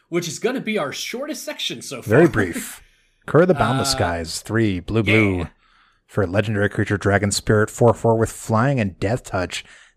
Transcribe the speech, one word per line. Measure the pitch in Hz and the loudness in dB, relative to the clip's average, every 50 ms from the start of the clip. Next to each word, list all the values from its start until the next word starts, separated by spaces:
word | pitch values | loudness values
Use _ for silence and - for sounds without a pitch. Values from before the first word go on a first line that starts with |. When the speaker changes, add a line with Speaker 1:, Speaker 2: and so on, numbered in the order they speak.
| _ _ | _ _
Speaker 1:
which | 160 175 170 170 | -4 -4 -4 -4
is | - - | -8 -4
gonna | - 226 254 240 | -4 -2 -2 -2
be | 170 220 214 185 | -4 -4 -4 -2
our | 151 135 | -4 -4
shortest | - - - - - 240 277 302 294 - - | -6 -8 -10 -8 -8 -8 -8 -8 -10 -10 -10
section | 302 277 - - - 151 120 | -12 -10 -8 -8 -8 -8 -8
so | - - 139 117 | -10 -12 -12 -10
Speaker 2:
Very | - 107 107 143 175 | -2 4 6 6 6
Speaker 1:
far. | 151 | 6
<laughs> | |
Speaker 2:
brief. | 110 113 98 85 - - - - - - - _ _ _ _ _ _ _ _ | 4 0 -2 -2 -4 -8 -10 -10 -14 -18 -20 _ _ _ _ _ _ _ _
Kura | - - 143 180 | 2 4 4 6
the | 185 170 | 6 4
Boundless | - 113 110 127 135 135 131 | 2 2 0 0 0 0 -2
Speaker 1:
Uh, | - | -2
Speaker 2:
Skies, | - 98 85 85 85 82 80 - - | -2 -2 -2 -2 -4 -6 -8 -10 -10
three, | - - 104 113 113 107 95 90 | -6 -2 0 2 2 2 0 -2
blue, | - - 101 113 | -4 -2 0 0
blue, | 107 95 107 110 107 101 92 90 | 2 4 4 4 4 2 0 -2
Speaker 1:
yeah. | 82 - - _ _ _ _ _ _ _ _ _ _ | -4 -6 -10 _ _ _ _ _ _ _ _ _ _
Speaker 2:
for | _ - - | _ -4 -2
a | 98 82 | -2 0
legendary | 90 107 104 110 107 101 104 101 | 0 -2 0 0 -2 0 0 0
creature, | - - 104 - 104 | 0 -2 -2 -2 -2
Dragon | 98 - 98 98 98 98 101 | 0 0 0 2 4 2 2
Spirit, | 95 - - - 110 107 107 - | 0 -2 0 2 4 4 2 0
four | - - 123 117 | 2 4 4 4
four | 107 - - 117 113 | 4 4 2 2 2
with | 113 113 - | 2 2 -2
flying | - - - - 117 107 120 143 143 127 | -2 -10 -4 0 0 2 2 2 0 0
and | 107 95 85 - | -2 -2 -2 -4
death | 95 98 120 123 - | -4 -2 -2 -4 -6
touch. | - - 95 90 87 - - - - - - - _ _ | -6 -4 -4 -4 -4 -6 -10 -12 -14 -20 -20 -20 _ _